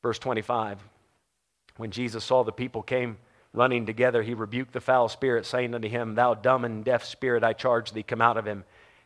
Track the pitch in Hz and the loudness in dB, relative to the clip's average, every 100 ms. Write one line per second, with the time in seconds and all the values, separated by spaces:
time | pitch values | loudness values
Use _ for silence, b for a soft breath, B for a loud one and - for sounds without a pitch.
0 | 117 113 135 113 107 120 107 101 101 _ | -2 -2 -2 -2 -2 -2 -2 -8 -16 _
1 | _ _ _ _ _ _ _ - 113 98 | _ _ _ _ _ _ _ -12 -10 -6
2 | 123 110 - 127 110 - 123 113 - 127 | -6 -6 2 2 2 -2 -6 -6 -4 -2
3 | 120 110 b b b 110 127 123 110 110 | -2 -8 b b b 2 2 2 -2 2
4 | 123 120 110 117 107 120 131 123 - 131 | 2 2 -2 -4 -6 -6 -6 -6 2 4
5 | 117 - 135 117 - 127 123 117 110 120 | 4 0 0 0 0 -4 -2 -4 -4 -4
6 | 113 110 123 110 127 131 120 110 107 120 | -2 2 2 2 2 2 0 -4 0 -2
7 | - - 131 120 113 110 131 120 107 107 | -2 -4 0 2 2 2 0 0 -2 -10
8 | 104 117 117 120 107 104 - b b b | -6 4 4 4 -4 -8 -12 b b b